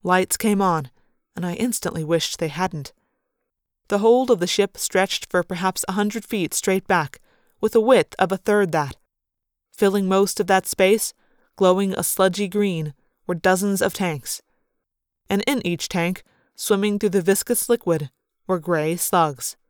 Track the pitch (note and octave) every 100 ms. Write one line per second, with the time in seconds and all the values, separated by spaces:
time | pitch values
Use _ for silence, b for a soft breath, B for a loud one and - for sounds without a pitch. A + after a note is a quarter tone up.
0 | - F#3 F#3 - A3 G3+ G3 D#3+ C3+ _
1 | _ _ _ - F3 - B3 - F3 E3
2 | D#3 E3 - - D#3+ D3 F#3 D#3 C3+ _
3 | _ _ _ _ _ _ _ _ _ G3+
4 | A3+ A#3+ B3+ G#3+ F3 - G3+ - - F#3+
5 | G3 - - F#3 F3 F3 F#3+ F#3 - F#3+
6 | G#3 A3 - G#3+ E3 - - F#3+ - F3+
7 | C#3+ - _ _ _ _ A3 A3+ A3 A#3+
8 | D3+ - F#3+ F#3+ - G#3 F#3+ D#3 C#3 -
9 | _ _ _ _ _ _ _ - G3+ G3+
10 | F#3+ F#3+ G3 - F#3 F#3+ - - F#3+ G#3+
11 | - _ _ _ _ - F#3 F#3 G3 -
12 | - - F#3+ F3+ G3+ G#3 G#3 E3 D3+ -
13 | _ _ - E3+ F#3+ F#3 G3+ F#3+ G3 -
14 | F3+ D3+ - - _ _ _ _ _ _
15 | _ _ _ G3 - C4+ - F3 - F3+
16 | F3 F#3 _ _ _ - - G3+ G#3 G3+
17 | G#3+ F#3+ F3 G3 - A#3+ - A#3+ - D#3+
18 | D3 _ _ _ - F#3 E3 E3 D#3 F3
19 | - F3+ D#3+ B2+ - -